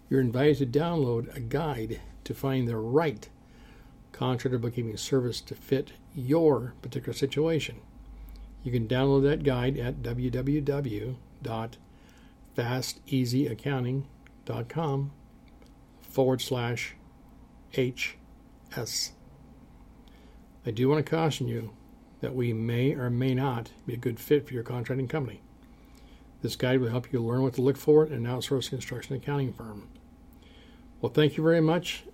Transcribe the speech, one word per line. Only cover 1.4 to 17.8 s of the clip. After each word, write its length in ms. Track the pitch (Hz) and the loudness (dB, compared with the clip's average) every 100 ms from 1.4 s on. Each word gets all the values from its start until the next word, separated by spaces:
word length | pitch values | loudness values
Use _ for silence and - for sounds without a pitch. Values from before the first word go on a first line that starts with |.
| 117 143 160 120 113 - - - | -4 -2 -2 -4 -6 -8 -10 -16
to 100 | - | -10
find 340 | 147 139 131 117 | -4 -2 0 0
the 100 | 113 | -2
right 520 | 113 135 160 107 - - - - - - - - - | 2 2 2 -2 -12 -20 -20 -20 -20 -20 -20 -20 -20
contractor 440 | - 127 123 131 123 | -4 0 0 0 -2
bookkeeping 400 | 117 123 113 107 | -2 -4 -6 -6
service 440 | - 135 123 - | 0 0 0 -4
to 120 | - | -10
fit 380 | - - 135 - - - 151 | -14 -2 -2 -2 -12 -14 -8
your 580 | 123 160 160 123 123 - | 2 6 6 6 2 -8
particular 320 | 123 131 127 | -8 -8 -6
situation. 680 | - 135 143 160 156 - - - - - - - - - - | -2 -2 2 2 2 -2 -8 -18 -20 -18 -16 -16 -16 -16 -10
You 80 | 131 | -2
can 160 | 120 110 | -2 2
download 340 | 127 135 139 139 | 2 4 6 4
that 140 | 160 | 4
guide 340 | 143 123 123 143 | 2 2 0 0
at 240 | 120 147 | -4 -4
W 300 | 120 120 123 | -4 -2 -2
W 300 | 127 135 151 | -2 0 0
W 560 | 139 139 131 104 113 123 - - | 0 -2 -2 -4 -6 -8 -12 -12
dot 340 | 117 113 113 - - - - - - - - - | -6 -6 -6 -10 -20 -20 -20 -20 -20 -20 -8 -4
fast 440 | 120 127 127 - - | -2 -2 -4 -10 -2
easy 400 | 135 120 127 143 | 0 2 0 0
accounting 640 | 107 143 135 120 135 135 - - - | -2 -4 -2 -2 -4 -6 -14 -20 -16
dot 260 | - 117 117 | -8 -8 -6
com 420 | 160 160 139 139 - - - - - - - - - | -4 -2 -2 -2 -8 -20 -20 -20 -20 -20 -20 -20 -20
forward 380 | - - 131 127 | -4 2 4 2
slash 560 | - 127 120 120 - - - - - - - - - | 0 0 0 -2 -6 -12 -20 -20 -20 -20 -20 -20 -6
H 420 | - | -2